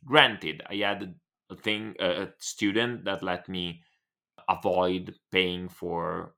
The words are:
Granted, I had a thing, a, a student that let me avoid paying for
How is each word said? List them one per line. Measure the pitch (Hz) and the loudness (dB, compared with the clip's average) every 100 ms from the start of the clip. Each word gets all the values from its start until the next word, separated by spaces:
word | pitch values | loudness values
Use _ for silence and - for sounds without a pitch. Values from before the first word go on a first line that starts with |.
| 127 | 4
Granted, | 147 131 101 78 76 - | 8 8 4 -6 -8 -8
I | 101 | -2
had | 101 98 95 82 _ _ _ | -2 -2 -6 -14 _ _ _
a | 92 | -6
thing, | 107 107 110 - | -4 -2 -4 -2
a, | 92 87 | 0 0
a | 95 - | -4 -8
student | - - 104 104 120 120 | -12 0 2 2 0 -2
that | 92 95 | -4 -4
let | 92 90 - | -2 -4 -4
me | 92 87 85 _ _ _ _ _ - - | -6 -6 -8 _ _ _ _ _ -8 -2
avoid | - 104 90 90 92 92 - _ | 0 2 4 2 2 -4 -14 _
paying | 95 92 90 90 | 0 2 -2 -8
for | - 87 85 85 85 85 | -8 -6 -4 -2 -4 -8